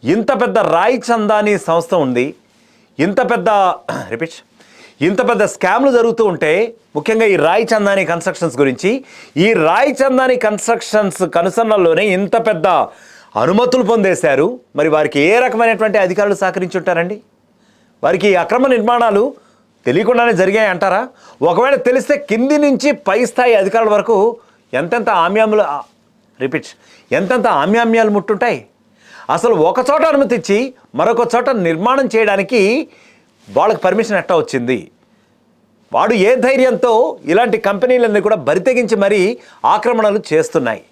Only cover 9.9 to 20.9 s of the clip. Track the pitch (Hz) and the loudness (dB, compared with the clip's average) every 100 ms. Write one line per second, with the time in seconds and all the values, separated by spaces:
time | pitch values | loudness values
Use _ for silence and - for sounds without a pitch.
9.9 | 254 269 262 262 247 220 208 - 233 - | 0 0 2 0 0 0 -2 -2 -4 0
10.9 | 214 196 - 180 170 180 202 226 214 170 | 0 0 -2 -2 0 -2 -2 0 2 2
11.9 | 160 208 185 202 226 220 185 190 160 110 | 2 0 0 0 0 0 0 2 2 0
12.9 | - - - - 104 127 202 247 254 208 | -8 -20 -20 -10 -2 0 2 2 0 0
13.9 | 226 190 175 156 135 165 254 _ 143 156 | 0 0 0 0 2 0 -2 _ -2 0
14.9 | 151 151 147 151 226 254 220 233 214 220 | 2 0 0 2 2 2 0 0 0 0
15.9 | 208 185 180 208 190 185 190 185 185 170 | 0 0 0 -2 0 -2 -4 -6 -4 -2
16.9 | 170 175 208 _ _ _ _ _ _ _ | -2 -2 -8 _ _ _ _ _ _ _
17.9 | _ 139 180 202 180 170 240 269 247 214 | _ -2 0 2 0 0 0 2 2 2
18.9 | 240 233 202 247 - _ _ _ _ - | 2 2 2 -2 -4 _ _ _ _ -2
19.9 | 143 214 240 233 170 185 208 214 180 190 | 0 2 2 2 2 0 2 0 0 0